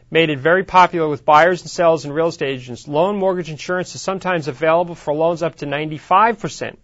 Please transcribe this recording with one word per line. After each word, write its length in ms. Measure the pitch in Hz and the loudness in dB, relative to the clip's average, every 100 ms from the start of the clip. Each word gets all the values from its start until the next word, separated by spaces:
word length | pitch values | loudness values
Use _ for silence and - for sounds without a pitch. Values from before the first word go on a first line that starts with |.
| _ | _
made 180 | 156 160 | 0 2
it 100 | 143 | 0
very 240 | 143 185 | 2 0
popular 460 | 180 185 175 175 156 | 2 4 4 2 -2
with 160 | 143 | -2
buyers 380 | - 151 170 180 | 4 6 6 2
and 80 | 156 | -6
sellers 340 | - 170 160 | 0 2 2
and 100 | 147 | -2
real 140 | 143 165 | -2 -2
estate 260 | - 143 | -2 -6
agents. 320 | 135 123 117 - | -6 -10 -16 -6
Loan 300 | 147 185 208 | -2 0 0
mortgage 340 | 190 180 160 | -2 -2 -6
insurance 440 | 151 - 180 175 | -12 -6 -6 -6
is 80 | - | -8
sometimes 440 | - 190 180 175 143 | -8 -6 -4 -4 -4
available 480 | 127 160 165 175 | -2 0 2 0
for 200 | 170 - | -6 -6
loans 280 | 147 160 170 | -2 0 0
up 140 | 165 - | -6 -6
to 100 | 147 | -8
ninety-five 720 | 143 156 151 - 185 220 226 | -6 -6 -10 0 4 4 0
percent 400 | 165 - 117 - | -8 -8 -12 -12